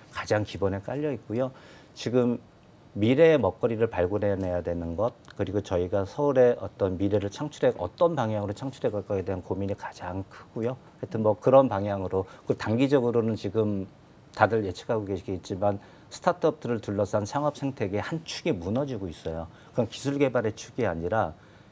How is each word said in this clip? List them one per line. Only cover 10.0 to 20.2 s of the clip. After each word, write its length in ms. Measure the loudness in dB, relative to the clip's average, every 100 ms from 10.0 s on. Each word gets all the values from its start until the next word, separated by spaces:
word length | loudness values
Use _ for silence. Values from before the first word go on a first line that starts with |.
| -10 -8 -10
크고요. 460 | -14 -12 -6 -4 -6 -12 -14
하여튼 240 | -8 0
뭐 160 | 2 4
그런 300 | 6 6 6
방향으로, 560 | 2 -2 -4 -2 -2 -2 -8 -6
그 120 | -4
단기적으로는 800 | 0 2 4 4 4 2 0 -2
지금 520 | -2 0 0 0 -6 -12 -20 -20 -10 2
다들 300 | 4 4 -2
예측하고 400 | -6 -4 -4 -2
계시겠지만 720 | -6 -4 -8 -6 -2 0 0 -8 -20 -20
스타트업들을 720 | -4 -4 0 0 0 -4 -4
둘러싼 440 | -2 -2 0 0 -2
상업 300 | -2 -2 -2
생태계의 460 | -6 -4 -4 -4
한 200 | -4 -8 -8
축이 260 | -8 -4
무너지고 560 | -2 -2 -2 -2 -4 -8
있어요. 400 | -8 -8 -8 -10 -14 -10
그건 180 | -2 -2
기술 300 | -2 -4
개발의 380 | 2